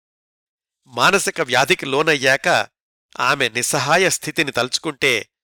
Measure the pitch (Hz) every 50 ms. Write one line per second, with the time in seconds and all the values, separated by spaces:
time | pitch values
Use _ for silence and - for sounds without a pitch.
0 | _ _ _ _ _ _ _ _ _ _ _ _ _ _ _ _ _ 135 123 117
1 | 131 170 190 190 - 196 - - 160 127 120 123 139 - 185 - - 143 131 143
2 | 160 160 156 139 123 131 135 139 - 175 156 113 104 - _ _ _ _ _ _
3 | _ _ - - 131 127 143 143 131 117 107 123 117 - - 143 127 143 160 180
4 | 190 165 - - - 156 - - 156 135 120 120 120 127 - - - 165 143 -
5 | - 135 120 107 - _ _ _